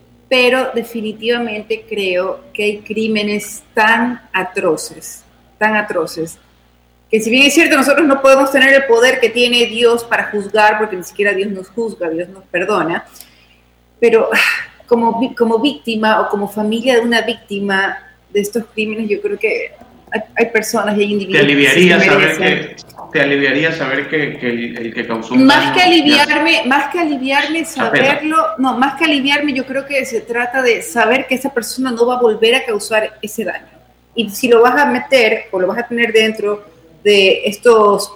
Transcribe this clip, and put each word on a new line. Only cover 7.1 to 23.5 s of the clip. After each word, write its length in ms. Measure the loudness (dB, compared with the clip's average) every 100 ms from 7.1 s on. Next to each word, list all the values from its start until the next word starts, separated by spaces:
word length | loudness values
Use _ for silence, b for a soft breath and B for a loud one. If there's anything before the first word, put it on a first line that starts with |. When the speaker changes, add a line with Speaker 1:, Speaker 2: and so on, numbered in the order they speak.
Speaker 1:
que 100 | -2
si 100 | 2
bien 160 | 2 4
es 80 |
cierto, 220 | 4 4 4
nosotros 300 | 4 4 4
no 140 | 4
podemos 300 | 6 6 4
tener 220 | 4 4
el 100 | 4
poder 360 | 4 4 4 2
que 100 | 0
tiene 340 | 2 0 2 0
Dios 380 | 2 2 2
para 200 | 0 -4
juzgar, 520 | -2 -6 -2 2 4 2
porque 200 | -2 -6
ni 80 |
siquiera 280 | -10 -2 -2
Dios 180 | 0 -4
nos 200 | -6 -10
juzga, 400 | -6 -6 -6 -6
Dios 180 | -6 -8
nos 160 | -14
perdona, 600 | _ -6 -2 -2 -2 -4 -8 b b b b b b _ _ _
pero, 300 | 2 4 2
ah, 480 | 0 -2 -4 -10 -18 -2
como 320 | 0 2 0
vi-, 160 | -4
como 240 | 0 0 0
víctima 600 | -2 -8 -6 -2 0 0
o 80 | 0
como 200 | -4 -4
familia 480 | -4 -2 -2 2 2
de 40 |
una 220 | 2 0
víctima 720 | -2 -8 _ -6 -2 -2 -2 -6 -16 _ _
de 100 | -4
estos 240 | -2 -6 -8
crímenes, 340 | -6 -6 -4 -4
yo 140 | -4
creo 160 | -4 -4
que 340 | -4 -4 -8 -14 -20 _ _
hay, 80 | -8 -6 -4
hay 100 | -2
personas 480 | -2 -2 -4 -2 0
y 20 |
hay 120 | 0
individuos 280 | -2 0 2
Speaker 2:
¿Te 120 | 2
aliviaría 440 | 4 4 4 4 4
Speaker 1:
que 60 |
sí 40 | 4
se 40 |
Speaker 2:
saber 280 | 2 2 0
Speaker 1:
merecen. 300 | -2 -2 -6
Speaker 2:
que, 80 | -14 -20 -20 -6
te 80 | -2
aliviaría 500 | 0 2 0